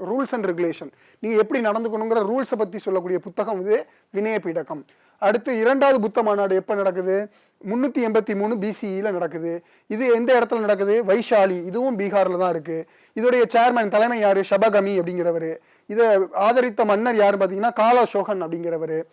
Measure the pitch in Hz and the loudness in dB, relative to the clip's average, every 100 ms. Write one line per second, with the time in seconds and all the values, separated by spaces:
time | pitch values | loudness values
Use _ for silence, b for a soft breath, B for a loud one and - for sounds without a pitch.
0 | 190 254 254 240 190 170 170 - 139 b | -4 -4 -2 -4 -4 -2 -4 -4 -12 b
1 | b b 214 214 214 247 214 220 226 220 | b b 0 0 2 0 0 -2 -4 -4
2 | 220 226 202 262 254 226 196 196 196 185 | -2 0 0 -2 -2 -4 -4 -6 -4 -4
3 | 180 180 185 - 208 190 196 240 - b | -2 -4 -4 -6 -4 -4 -2 -2 -2 b
4 | b 196 214 214 180 165 139 151 - b | b -4 -2 -2 -4 -6 -6 -12 -14 b
5 | b b 208 214 262 226 226 269 277 262 | b b 0 0 -2 0 2 4 4 4
6 | 202 240 214 202 196 190 214 202 190 180 | 0 0 0 0 0 0 -2 -2 -2 -2
7 | 185 196 208 b b b 190 240 262 254 | -2 -2 -4 b b b -6 -2 -2 -2
8 | 226 220 214 202 214 226 208 190 202 190 | 0 0 0 -2 -2 -2 -4 -6 -6 -4
9 | 214 180 170 165 170 170 b b b 214 | -4 -2 -4 -6 -6 -8 b b b -2
10 | 262 233 240 247 233 233 214 196 202 226 | 2 2 4 2 2 0 0 0 2 2
11 | 190 233 - 220 196 180 175 220 262 214 | 2 0 2 2 2 0 -6 -4 -2 -2
12 | 202 202 185 180 185 165 160 160 - b | 0 2 2 0 0 -2 -4 -8 -10 b
13 | b 214 247 247 226 233 247 240 208 208 | b -2 2 4 4 4 4 4 2 2
14 | 233 233 202 196 190 196 220 202 196 190 | 2 2 2 2 2 2 4 4 2 0
15 | 175 180 170 165 160 160 b b - 214 | -2 -2 -2 -2 -4 -8 b b -4 2
16 | 226 196 185 185 208 254 247 208 214 208 | 4 4 2 0 2 2 0 0 0 2
17 | 240 220 202 202 185 190 233 233 226 247 | 2 2 2 2 -2 0 -2 2 4 4
18 | 220 202 202 190 165 170 170 165 160 160 | 2 0 -4 -4 -6 -6 -6 -6 -4 -6
19 | 165 | -8